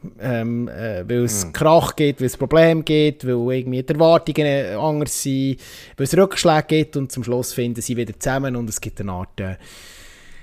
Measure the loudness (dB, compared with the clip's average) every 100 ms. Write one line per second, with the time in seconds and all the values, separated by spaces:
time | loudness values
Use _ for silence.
0 | -18 -10 -4 -2 -2 -4 -6 -8 -8 -6
1 | -2 0 0 -2 -4 0 4 6 4 0
2 | 0 0 -4 -2 2 6 6 4 2 2
3 | 2 0 -2 -2 0 -2 -2 -4 -2 4
4 | 6 6 2 0 0 0 -2 -2 -2 -2
5 | -2 -4 -4 -2 -2 -4 -10 -20 -14 -6
6 | 0 4 4 4 4 4 2 0 0 -4
7 | -6 -6 -4 -4 -4 -4 -4 -4 -4 -4
8 | -6 -6 -4 -2 -2 -4 -6 -6 -8 -8
9 | -8 -8 -10 -8 -8 -10 -16 -20 -20 -20
10 | -20 -20 -20 -20